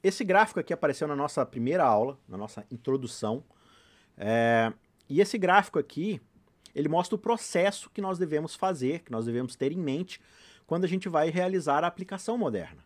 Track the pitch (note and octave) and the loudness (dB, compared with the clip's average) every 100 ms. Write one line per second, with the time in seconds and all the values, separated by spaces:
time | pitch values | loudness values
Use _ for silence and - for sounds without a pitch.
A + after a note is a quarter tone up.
0 | F#3+ G3 F#3+ F#3+ G#3+ - - E3+ D3+ C3 | 0 0 2 4 4 0 -4 -2 0 0
1 | D3+ C#3+ D3 - C3 B2 A#2+ F3 C3+ G#2+ | -4 -2 -2 -2 -4 -2 -2 2 4 4
2 | B2 C3+ - F#2+ G#2+ - - A#2 - C3+ | 2 -4 -14 -12 -10 -12 -14 -8 -2 -2
3 | B2 - G#2+ B2 - _ _ _ _ _ | -4 -6 -4 -4 -8 _ _ _ _ _
4 | _ - G2+ A#2 A#2 A#2 A2+ - _ _ | _ -8 0 2 4 4 2 -2 _ _
5 | _ C#3+ G3+ A3+ F#3 G3 F#3+ E3 C#3+ - | _ 0 2 2 4 4 4 -4 -4 -6
6 | G3 E3+ _ _ _ _ - - D3 E3 | -4 -6 _ _ _ _ -10 -4 0 0
7 | F3 A3 A3 A#3 - F3 G3 G3 - - | 0 -2 0 -2 0 2 2 0 -12 -6
8 | F#3+ F3+ F3 D3+ D#3+ - F#3 E3 B2+ E3 | -4 -2 0 0 -2 -2 -2 0 -2 -2
9 | - A2+ A#2 A#2 B2+ - C3+ F3 D3+ C#3+ | -6 -4 -2 -2 -4 -2 -2 -2 -2 -4
10 | F3+ - _ - - - _ E3+ F3+ F#3 | -6 -12 _ -20 -20 -20 _ -2 0 -2
11 | F#3 D#3+ D#3+ E3+ F3+ F#3+ - C#3+ E3+ - | 0 2 2 2 0 0 2 2 0 -4
12 | F#3 F#3+ - A#3+ F3 G#2 E2 D#2+ | -12 -8 -4 -2 -2 -4 -8 -16